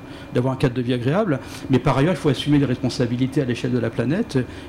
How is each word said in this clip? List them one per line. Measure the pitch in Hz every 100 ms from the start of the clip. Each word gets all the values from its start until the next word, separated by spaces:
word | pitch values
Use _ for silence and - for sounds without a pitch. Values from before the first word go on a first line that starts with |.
| - - -
d'avoir | 123 123
un | 131
cadre | 143
de | 120
vie | 117
agréable. | 123 120 170 220 131 - - -
Mais | 127
par | 147 131
ailleurs, | 151
il | 185
faut | 156
assumer | 127 - 147
les |
responsabilités | 135 123 123 - 123 123 127 143
à |
l'échelle | 131 117 131
de | 123
la | 113
planète. | - 117 175 233 135 120 -